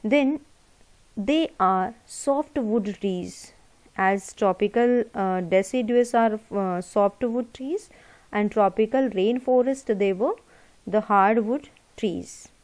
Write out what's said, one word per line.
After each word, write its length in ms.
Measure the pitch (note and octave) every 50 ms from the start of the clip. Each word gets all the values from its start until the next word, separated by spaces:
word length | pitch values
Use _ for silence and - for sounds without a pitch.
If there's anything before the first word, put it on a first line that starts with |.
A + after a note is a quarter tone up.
| -
Then 380 | G#3+ B3 D4 C#4 C4 D4+ D4+ - _ - _ _ _ _ _ - _ _ _ _ _ _
they 360 | - G3 G3+ D4 D#4+ E4 - - _
are 340 | F#3+ F#3 F#3+ F#3 F#3 F#3 A3+ - _
softwood 920 | _ - - - C#4+ C#4 C#4 D4+ - - D4+ A#3+ G#3+ G#3+ A#3 G3 G#3 G3 -
trees, 540 | - G3+ F#3 F3+ F3+ F#3 - - - - - _ - _ _ _ _ - _
as 360 | - F#3+ F#3+ G3 G3 - - -
tropical, 720 | - G#3+ G3 F3+ - G#3 G3+ - A#3 A#3+ A#3+ B3 A#3+ G#3+ - -
uh, 280 | A3+ G3 F#3+ F#3 F#3
deciduous 720 | F3+ E3 F#3 F#3+ G3 - - B3+ A#3+ G#3+ A#3+ A#3+ A#3+ A#3 -
are, 260 | A#3 A3+ A3+ G#3+ G#3+ - _ -
uh, 260 | G3+ G3 F#3 F3+ F3
softwood 720 | F#3 - - G#3+ G3+ G3+ G3+ _ C4 A#3+ A3+ B3 B3 A#3 -
trees, 360 | - C4 C4+ E4+ G#4+ - - - - - - - - _ _
and 200 | - G#3+ G#3 G#3
tropical 580 | - A3+ G3+ G3 F#3+ - A3 G#3+ A3+ C4+ C4+ B3+
rainforest, 880 | - F#3+ F#3 G#3+ B3 B3 B3+ - B3+ B3+ B3 C4 C4+ C4+ - - A3 F#3+
they 140 | G3+ G3 F#3+
were 220 | F#3 A3+ D#4 A4 - _ _ - - - _ _ _ _
the 140 | - F#3 G#3+
hardwood 680 | G#3+ - G#3 G3+ F#3+ G3+ A3+ A#3 G#3+ G#3+ B3 D4 - - - _ _ _ _
trees. 540 | - - G#3 E3+ - - - - - - - _ _